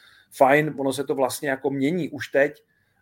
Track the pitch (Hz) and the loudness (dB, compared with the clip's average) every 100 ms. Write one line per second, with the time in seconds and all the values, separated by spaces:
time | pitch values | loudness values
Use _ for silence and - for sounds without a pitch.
0 | - _ _ - 131 147 151 135 139 131 | -20 _ _ 2 4 6 2 -2 -4 -4
1 | 135 135 123 - 147 131 139 139 139 180 | -4 -2 -2 -2 -4 -4 -4 -2 0 -2
2 | 139 139 - 139 147 - _ _ _ _ | -4 -8 -4 0 0 -2 _ _ _ _